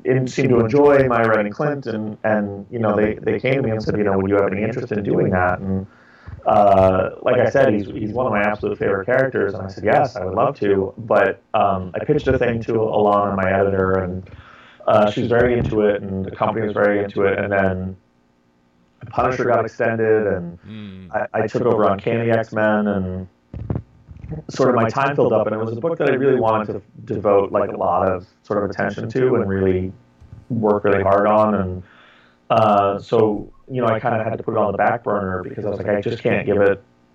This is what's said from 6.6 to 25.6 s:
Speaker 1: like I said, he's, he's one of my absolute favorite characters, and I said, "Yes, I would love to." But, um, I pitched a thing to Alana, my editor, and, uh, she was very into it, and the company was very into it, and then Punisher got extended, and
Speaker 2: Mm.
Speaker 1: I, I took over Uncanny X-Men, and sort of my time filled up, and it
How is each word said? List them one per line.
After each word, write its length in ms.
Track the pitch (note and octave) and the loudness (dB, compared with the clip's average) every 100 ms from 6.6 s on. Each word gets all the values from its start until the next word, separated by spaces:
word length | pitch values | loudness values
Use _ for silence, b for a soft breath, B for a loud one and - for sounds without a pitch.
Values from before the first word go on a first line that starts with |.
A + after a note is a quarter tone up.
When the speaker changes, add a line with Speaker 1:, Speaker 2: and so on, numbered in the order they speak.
| G2+ G2 F#2+ F#2 - - | 6 6 6 4 0 -2
Speaker 1:
like 160 | - B2 | 0 2
I 100 | A#2 | 2
said, 240 | C#3 C3+ | 4 4
he's, 140 | G#2 G2 | 2 -2
he's 240 | - A2 | -8 -6
one 140 | A2+ C3 | -4 -2
of 60 | |
my 80 | G#2 | 2
absolute 340 | G#2 G#2 G#2 G2+ | 0 0 -4 -2
favorite 280 | A2 G2 F#2+ | -2 -2 0
characters, 480 | C3 C3 A#2 G2 | 0 0 0 -2
and 80 | G2 | -4
I 60 | F#2+ | -10
said, 160 | F#2+ | -4
"Yes, 300 | F#2+ C#3+ C#3 | 0 2 2
I 100 | - | -2
would 100 | F#2 | -6
love 240 | F#2 C3 C#3+ | -2 -2 0
to." 320 | G2+ G2 F#2+ - | 0 0 0 -4
But, 420 | A2+ G#2 G2 - _ | 0 2 2 -2 _
um, 380 | A2 G2+ F#2+ F#2 - | 0 0 0 -6 -6
I 60 | |
pitched 240 | - D3 C#3+ | -2 0 2
a 100 | - | 0
thing 220 | A#2+ A#2 | 0 -2
to 80 | A2+ | -2
Alana, 600 | A2+ A2 A2+ G#2 G2+ G2+ G2 | -2 0 2 2 2 2 0
my 140 | F#2+ | 0
editor, 420 | G2 G2 G2 F#2+ F#2+ | 2 2 2 2 0
and, 260 | F2+ F#2 F#2+ B B B B B - | -2 -6 -12 B B B B B 2
uh, 220 | A2 G#2 | 4 4
she 100 | B2+ | 2
was 80 | A#2+ | 0
very 260 | A#2 B2 A#2+ | 2 2 2
into 240 | - G#2+ | 0 2
it, 200 | G#2 G2+ | 2 2
and 220 | G2+ F#2+ | -2 -6
the 60 | F#2+ | -6
company 320 | - - G#2+ G#2+ | -4 -2 -2 -2
was 60 | |
very 280 | G#2 G#2 G#2 | 0 2 2
into 180 | G2+ G#2 | -2 0
it, 160 | G2 G2 | 0 0
and 140 | G2+ | -2
then 440 | G2+ F#2+ F#2 F#2 F#2 _ _ _ _ _ _ _ _ _ _ A#2 | 0 0 -2 -6 -10 _ _ _ _ _ _ _ _ _ _ -10
Punisher 340 | - B2 B2+ | -2 -2 0
got 200 | A#2 A#2 | 0 0
extended, 640 | A2+ - A2+ A2+ A2 A2 G#2+ | 0 -2 -2 0 2 2 2
and 320 | F#2 F2 E2+ | -2 -6 -14
Speaker 2:
Mm. 640 | - G#2+ G#2 F#2 F#2 G#2+ A#2 | -16 -14 -14 -16 -8 -8 -4
Speaker 1:
I, 100 | - | -4
I 40 | G#2+ | -2
took 160 | B2 | 0
over 220 | A#2+ A2+ | 0 2
Uncanny 460 | G2+ G2 A#2 A#2 A2+ | 2 0 -2 -2 0
X-Men, 540 | A2+ A2 A2 G#2+ G#2+ G#2 | 0 -2 -2 0 0 0
and 400 | G2 F#2 F#2 F#2 _ _ - - - - - - - - D3+ - | -2 -4 -8 -12 _ _ -12 -8 -8 -10 -20 -20 -18 -14 -14 -8
sort 220 | - C3 | 0 2
of 40 | |
my 140 | A#2+ A2+ | 2 0
time 260 | C3+ C3+ | 0 -2
filled 180 | C#3+ B2+ | -2 -2
up, 140 | A#2 G#2 | 0 0
and 80 | |
it 40 | G#2+ | -4